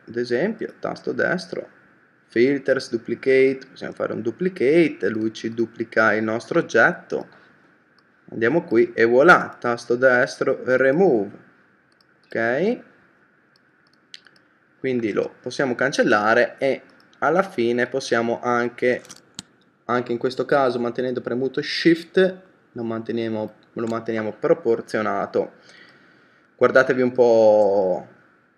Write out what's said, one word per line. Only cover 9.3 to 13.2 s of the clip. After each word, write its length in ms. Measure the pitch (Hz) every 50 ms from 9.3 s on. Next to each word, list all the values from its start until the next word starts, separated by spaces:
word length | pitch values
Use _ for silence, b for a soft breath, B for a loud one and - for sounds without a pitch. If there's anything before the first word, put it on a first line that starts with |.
| 165 113 90 - - -
tasto 360 | - 120 117 117 - - 123
destro, 640 | 123 131 131 123 123 131 131 - - 147 135 127 - 113
remove, 720 | 123 127 127 131 135 135 175 196 170 127 107 98 104 - - - _ _ _ _ _ _ _ _ _ _ _ _ _ _ _ _
ok? 640 | _ - 113 113 117 123 147 180 220 254 - - _ _ _ _ _ _ _